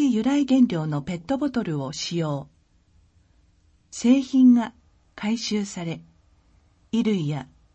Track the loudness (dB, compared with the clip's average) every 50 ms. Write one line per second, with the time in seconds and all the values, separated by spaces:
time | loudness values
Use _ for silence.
0 | 0 0 2 0 0 0 0 0 2 4 4 4 4 4 2 0 -4 -4 -4 -4
1 | -6 -6 -8 -8 -6 -6 -4 -4 -4 -4 -4 -4 -4 -4 -4 -6 -6 -8 -8 -10
2 | -8 -6 -4 -4 -4 -4 -4 -6 -10 -14 _ _ _ _ _ _ _ _ _ _
3 | _ _ _ _ _ _ _ _ _ _ _ _ _ _ _ _ _ _ -8 -2
4 | 2 2 4 2 2 0 4 6 6 8 6 6 2 -4 -10 _ _ _ _ _
5 | _ _ _ -8 -4 -4 -4 -4 -4 -4 -4 -4 -6 -6 -10 -10 -8 -8 -10 -10
6 | -14 _ _ _ _ _ _ _ _ _ _ _ _ _ _ _ _ _ -2 -2
7 | 0 0 0 -2 -2 -4 -6 -6 -8 -12 _ _ _ _